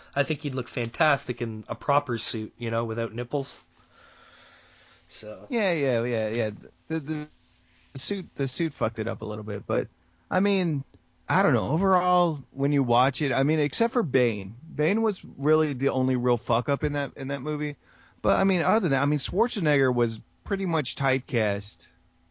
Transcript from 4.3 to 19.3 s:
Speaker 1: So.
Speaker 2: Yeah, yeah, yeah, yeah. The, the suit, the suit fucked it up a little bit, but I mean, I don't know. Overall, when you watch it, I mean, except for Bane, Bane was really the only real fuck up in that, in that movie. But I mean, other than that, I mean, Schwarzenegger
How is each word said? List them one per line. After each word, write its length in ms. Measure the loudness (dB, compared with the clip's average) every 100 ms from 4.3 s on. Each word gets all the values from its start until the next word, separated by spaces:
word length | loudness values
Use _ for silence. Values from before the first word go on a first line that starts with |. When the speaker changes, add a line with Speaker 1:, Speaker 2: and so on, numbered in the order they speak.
| -20 -20 -20 -20 -20 -20 _ _
Speaker 1:
So. 380 | -14 -14 -14 -6
Speaker 2:
Yeah, 240 | -2 0
yeah, 300 | 2 2 2
yeah, 260 | 2 0 0
yeah. 200 | 0 -2 -4 -14 _ -6
The, 120 | -6
the 280 | -4 -6 -8 _ _ _ _ _ _ -10
suit, 280 | -6 -6 -6 -6
the 120 | -4
suit 260 | -2 -4
fucked 260 | -2 -4 -2
it 80 | -6
up 140 | -6
a 40 | -8
little 180 | -8
bit, 200 | -8 -8 -2
but 200 | -2 -2 _ _ _ _
I 100 | 0
mean, 440 | 2 2 0 -2 -6 -16 _ _ 0
I 160 | 2
don't 100 | 4
know. 140 | 2 2
Overall, 720 | 0 2 2 4 4 2 0 -8
when 200 | -4 0
you 120 | 2
watch 380 | 4 4 4 2
it, 120 | 0
I 100 | 2
mean, 160 | 2 2
except 340 | 0 0 0
for 100 | 0
Bane, 520 | 2 4 2 0 -6 -14 -12
Bane 280 | -2 0 2
was 200 | 0 -2 -10 -2
really 360 | 2 4 2
the 160 | 0 0
only 260 | 2 2 2
real 220 | 2 2
fuck 320 | 2 0 2
up 140 | -2
in 100 | -2
that, 180 | -2 -6 -8
in 100 | -8
that 120 | -6
movie. 340 | -4 -4 -6 -8 _ _ -20 _
But 180 | 0 2
I 40 | 4
mean, 160 | 2
other 180 | 2 2
than 100 | 2
that, 100 | 2
I 40 | 2
mean, 140 | 0
Schwarzenegger 720 | 0